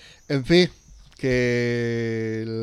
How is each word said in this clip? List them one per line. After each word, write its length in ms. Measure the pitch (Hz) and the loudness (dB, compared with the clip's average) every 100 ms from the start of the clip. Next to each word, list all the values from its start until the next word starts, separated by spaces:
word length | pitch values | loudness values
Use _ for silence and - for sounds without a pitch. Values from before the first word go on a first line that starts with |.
| - - - | -20 -16 -4
En 160 | 139 | -4
fi, 240 | 123 170 175 - - - - | 4 4 4 -2 -20 -20 -20
que 1300 | - 135 123 123 120 120 120 117 117 113 113 113 110 113 113 | -6 0 2 2 0 0 -2 -2 -2 -4 -4 -4 -6 -6 -4